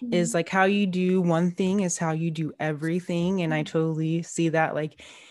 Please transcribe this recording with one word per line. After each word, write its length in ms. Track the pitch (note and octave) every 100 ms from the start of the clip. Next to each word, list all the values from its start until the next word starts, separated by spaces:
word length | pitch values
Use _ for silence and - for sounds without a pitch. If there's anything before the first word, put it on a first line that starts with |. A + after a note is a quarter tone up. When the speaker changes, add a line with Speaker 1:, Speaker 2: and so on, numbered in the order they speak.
| B3
Speaker 1:
is, 200 | F3+ E3+
Speaker 2:
Mm-hmm. 40 |
Speaker 1:
like, 140 | E3+ E3
how 160 | F#3+
you 220 | F#3+ G3+ G3+
do 340 | F3+ F#3 F#3
one 300 | E3+ E3 F3
thing 280 | F3 F#3+ G3+
is 180 | F3+ F3
how 140 | E3
you 180 | D#3+ E3+
do 220 | D#3+ D3+ -
everything. 840 | D#3 D3 D#3+ F3 F3 E3+ F3 F#3+
And 100 | E3
I 100 | D#3
Speaker 2:
Mm-hmm. 100 | D#3
Speaker 1:
totally 500 | E3 D#3+ D#3 D#3+ E3
see 260 | E3 - E3
that. 260 | D#3+ D#3+
Like, 280 | D3+ D#3 - - - -